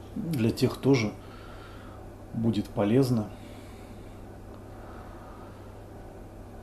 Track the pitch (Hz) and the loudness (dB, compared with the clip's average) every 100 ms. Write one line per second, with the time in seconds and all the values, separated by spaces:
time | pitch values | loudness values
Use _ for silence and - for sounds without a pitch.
0 | - - 165 143 113 - 120 - 131 135 | -8 -4 0 4 6 6 4 6 6 8
1 | 104 - - - - - - - - - | 6 -2 -12 -14 -12 -12 -12 -12 -12 -12
2 | - - - 117 113 104 - - 104 123 | -12 -14 -6 2 4 4 0 2 6 8
3 | 127 117 101 - - - - - - - | 8 6 2 -6 -12 -14 -14 -14 -14 -14
4 | - - - - - - - - - - | -14 -14 -14 -14 -14 -14 -12 -12 -12 -12
5 | - - - - - - - - - - | -12 -12 -12 -12 -12 -12 -12 -12 -12 -12
6 | - - - - - - | -12 -12 -12 -12 -12 -12